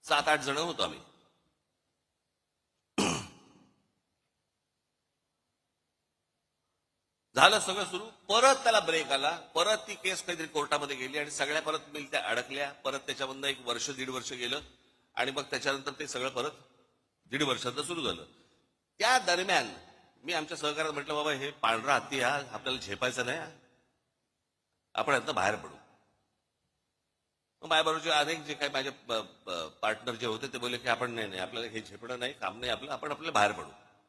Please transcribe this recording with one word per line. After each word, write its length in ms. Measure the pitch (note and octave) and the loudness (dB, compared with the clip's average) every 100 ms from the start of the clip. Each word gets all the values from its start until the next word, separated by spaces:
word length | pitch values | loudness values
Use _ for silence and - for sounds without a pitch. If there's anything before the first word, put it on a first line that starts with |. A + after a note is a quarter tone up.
सात 240 | - D3 D3 | 2 2 4
आठ 120 | D3+ | 2
जण 180 | C3+ C#3 | 2 0
होतो 260 | E3+ D3 | 0 0
आम्ही. 160 | F2+ C#2 - _ _ _ _ _ _ _ _ _ _ _ _ _ _ _ _ _ _ - | -2 -2 -16 _ _ _ _ _ _ _ _ _ _ _ _ _ _ _ _ _ _ 0
<clears throat> 340 | - - - - - - _ _ _ _ _ _ _ _ _ _ _ _ _ _ _ _ _ _ _ _ _ _ _ _ _ _ _ _ _ _ _ _ _ _ _ _ _ B2 | 2 2 -4 -18 -20 -20 _ _ _ _ _ _ _ _ _ _ _ _ _ _ _ _ _ _ _ _ _ _ _ _ _ _ _ _ _ _ _ _ _ _ _ _ _ 8
झालं 240 | E3+ G#3+ | 8 8
सगळं 260 | - F#3+ F3 | 2 -2 -2
सुरू, 240 | F3+ A3 | -4 -8
परत 460 | - - G#3 C4 C4+ | -16 2 6 8 6
त्याला 240 | A#3+ A3 | 6 4
ब्रेक 320 | E3 D#3+ C3+ | 4 0 2
आला, 260 | C3+ C#3+ E3+ | 2 0 -2
परत 400 | - D#3+ F#3 G#3+ - | -4 0 2 2 -2
ती 80 | G3 | -6
केस 280 | F#3 F#3 | -4 -4
काहीतरी 240 | - F3 D#3+ | -4 -6 -2
कोर्टामध्ये 480 | D#3 C#3+ D3 C#3+ C3+ | -2 0 0 -2 -4
गेली 220 | C3 D3 | -4 -4
आणि 140 | D3 | -4
सगळ्या 300 | - C#3 D3+ | -2 0 0
परत 180 | D#3 D#3 - | 0 -4 -4
मिल 240 | D3 C#3 | -10 -4
त्या 140 | D3 F#2 | -4 0
अडकल्या. 460 | A#2 B2 C3+ C#3+ | -2 -2 -4 -6
परत 280 | C#3+ C#3 C3+ | -4 -4 -4
त्याच्यामधनं 480 | - C3 C3 C3+ C#3 | -6 -6 -6 -4 -4
एक 120 | C3+ | -4
वर्ष, 300 | A#2+ A#2 C3 | -4 -4 -4
दीड 200 | C3 C3 | -4 -4
वर्ष 240 | B2+ A#2 | -4 -6
गेलं 280 | C3 A#2+ C#3 D3+ - _ _ _ - | -6 -4 -4 -6 -20 _ _ _ -4
आणि 160 | B2+ | -2
मग 120 | C3+ | -2
त्याच्यानंतर 480 | C3+ C3+ C#3 C#3 C3+ C3+ | -4 -2 0 -2 -4 -8
ते 80 | D3 | -6
सगळं 220 | B2+ C3 | -4 -4
परत 220 | B2+ C#3 - - _ _ _ _ _ _ | -2 -4 -6 -20 _ _ _ _ _ _
दीड 180 | C3+ | 0
वर्षाचं 400 | C#3+ B2 B2 B2 | 2 2 -2 -4
सुरू 180 | D3 E3+ | -4 -2
झालं. 240 | B2+ E2+ D2+ _ _ _ _ _ _ _ | -2 -4 -10 _ _ _ _ _ _ _
त्या 200 | G#3+ B3+ | 4 4
दरम्यान 540 | F3+ F3 F#3+ F3 A#2+ F#2 - - _ _ | 4 2 4 4 2 -8 -18 -20 _ _
मी 100 | C#3 | -4
आमच्या 240 | E3+ D#3 D#3+ | -4 -2 -4
सहकार्यात 360 | D3+ D3 D#3+ | -2 0 -2
म्हटलं, 200 | D3 C#3+ | -2 -2
"बाबा, 180 | D3+ D3+ | 0 0
हे 200 | C#3 C#3 | 0 -2
पांढरा 440 | - A2 A2+ B2 C3+ | 0 2 2 4 2
हत्ती 240 | - C3+ | 2 0
हा 240 | B2 C#3+ C3 | 0 0 -4
आपल्याला 280 | G#2+ C3 C3 | -8 -4 -6
झेपायचा 440 | F#2+ G2 B2+ B2 | -4 -2 -2 0
नाही, 160 | A#2+ D#3 D#3+ D#3 _ _ _ _ _ _ _ _ _ _ _ _ _ - | -2 -4 -8 -16 _ _ _ _ _ _ _ _ _ _ _ _ _ -4
आपण 180 | A#2 | 2
यातनं 220 | C3+ A2+ C3 | 2 2 2
बाहेर 200 | F#2+ G#2 | 2 0
पडू." 200 | - - - _ _ _ _ _ _ _ _ _ _ _ _ _ _ _ _ _ | -6 -18 -20 _ _ _ _ _ _ _ _ _ _ _ _ _ _ _ _ _
मग 60 | D#3+ | 2
माझ्याबरोबरचे 420 | D#3+ D#3+ D#3+ D#3 | 4 6 2 2
अनेक 300 | D3+ D3 E3 | 2 4 0
जे 140 | D3 | -6
काही 180 | C#3 C#3+ | -4 0
माझे 180 | C3+ C3+ | 0 -2
प-, 240 | - - | -8 -4
प-, 560 | A2+ G2+ - - F2 D#2 - | -4 -4 -14 -8 -6 -6 -2
पार्टनर 340 | G#2+ A2 A#2+ A2+ | 0 0 -4 -4
जे 120 | A#2 | -4
होते 200 | A2 C#3 | -4 -6
ते 100 | B2 | -6
बोलले 200 | A#2+ B2 | -4 -4
की, 100 | B2 | 0
"आपण 240 | A2+ B2 | 0 0
नाही, 160 | A#2 G#2+ | -2 -4
नाही, 140 | F#2 | -4
आपल्याला 280 | F#2 A#2 A#2 | -6 -6 -6
हे 120 | A2 | -8
झेपणं 380 | G#2 G2+ A#2 B2 | -10 -14 -10 -6
नाही, 140 | B2 | -6
काम 260 | C#3+ G2 G#2+ | -4 -6 -4
नाही 120 | B2 | -4
आपलं, 200 | A2 C#3 | -4 -6
आपण 200 | C3+ D3+ | -8 -6
आपल्याला 200 | D3 D#3+ | -6 0
बाहेर 200 | C#3 G#2 | 4 4
पडू." 180 | G2 D#2+ - - _ | 2 -8 -16 -20 _